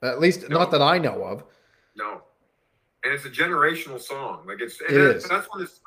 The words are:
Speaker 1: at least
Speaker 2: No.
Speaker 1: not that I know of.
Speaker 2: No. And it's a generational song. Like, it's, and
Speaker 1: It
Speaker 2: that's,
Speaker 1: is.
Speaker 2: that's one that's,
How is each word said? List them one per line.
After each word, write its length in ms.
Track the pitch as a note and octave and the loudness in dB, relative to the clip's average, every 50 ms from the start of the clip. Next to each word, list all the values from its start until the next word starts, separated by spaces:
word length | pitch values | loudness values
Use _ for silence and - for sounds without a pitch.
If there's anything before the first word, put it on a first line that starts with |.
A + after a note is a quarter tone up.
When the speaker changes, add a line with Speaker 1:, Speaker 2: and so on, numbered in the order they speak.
Speaker 1:
at 160 | A#2+ B2+ A#2+ C#3 | -4 -4 0 4
least 280 | E3 F3+ F3+ - - - | 4 4 4 2 -4 0
Speaker 2:
No. 100 | D3 E3 | 2 2
Speaker 1:
not 120 | F3+ F3 | 2 4
that 100 | D#3+ C#3+ | 4 4
I 160 | C#3 D3+ F3 F3+ | 6 4 4 4
know 240 | D#3 A#2+ G2 F#2+ | 2 0 -2 -4
of. 220 | F#2+ F#2 G2 - - _ _ _ _ _ _ _ _ _ _ | -6 -6 -8 -10 -12 _ _ _ _ _ _ _ _ _ _
Speaker 2:
No. 280 | - G#2 G#2+ - - - _ _ _ _ _ _ _ _ _ _ _ _ _ _ _ - | -10 -10 -10 -10 -12 -16 _ _ _ _ _ _ _ _ _ _ _ _ _ _ _ -4
And 80 | C3 C#3+ | -4 -4
it's 100 | C#3 C#3 | -4 -6
a 60 | C3 | -8
generational 720 | B2 D3+ E3 F3 E3+ D3+ D3 D#3 E3 D#3+ - D3 C3 A#2 | -2 -2 -2 0 2 2 2 2 2 -2 -6 -10 -12 -12
song. 440 | - - C#3+ C#3 C3 G2 F#2 - - | -10 -10 -10 -8 -8 -8 -10 -10 -12
Like, 140 | F#2+ G2+ G2+ | -14 -10 -10
it's, 200 | A#2+ A#2 - - | -10 -10 -10 -8
and 160 | - D3 C#3 | -2 2 4
Speaker 1:
It 20 | C#3+ C#3+ C3 | 6 6 6
Speaker 2:
that's, 120 | G#2+ - - | 4 2 -2
Speaker 1:
is. 60 | - | -2
Speaker 2:
that's 180 | F#3 G3+ G3 - | -4 -4 -4 -8
one 120 | - G3 | -10 -10
that's, 200 | F3+ - - _ _ | -10 -12 -12 _ _